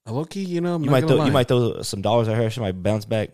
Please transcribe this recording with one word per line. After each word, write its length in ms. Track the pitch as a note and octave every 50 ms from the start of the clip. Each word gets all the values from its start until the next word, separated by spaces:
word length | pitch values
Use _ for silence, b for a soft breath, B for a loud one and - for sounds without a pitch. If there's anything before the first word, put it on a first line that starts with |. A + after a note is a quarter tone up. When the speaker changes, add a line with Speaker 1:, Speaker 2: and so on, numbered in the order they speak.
| -
Speaker 1:
I 60 | A2+
low-key, 320 | A2+ C#3 E3 E3+ - G3 F#3+
you 180 | F3+ F3 E3+
know, 140 | E3+ F3 F3
I'm 60 | E3 D3
Speaker 2:
You 40 | C#3+
Speaker 1:
not 40 |
Speaker 2:
might 100 | C#3+ B2+
Speaker 1:
gonna 100 | - D#3 -
Speaker 2:
throw, 40 | -
Speaker 1:
lie. 60 | D3+ C3+
Speaker 2:
you 40 |
might 160 | C#3+ C3 A#2+ -
throw 340 | C3 B2 A#2+ A2 - -
some 200 | - - - G2+
dollars 260 | F#2 G#2 A2+ A#2+ A2+ A2
at 80 | A2 A#2
her. 120 | A#2 A2
She 100 | G#2+ B2
might 220 | A2 F#2 F#2 F#2 F2+
bounce 220 | G#2 G#2+ G#2+ G2+
back. 240 | - A2+ A2 G#2 -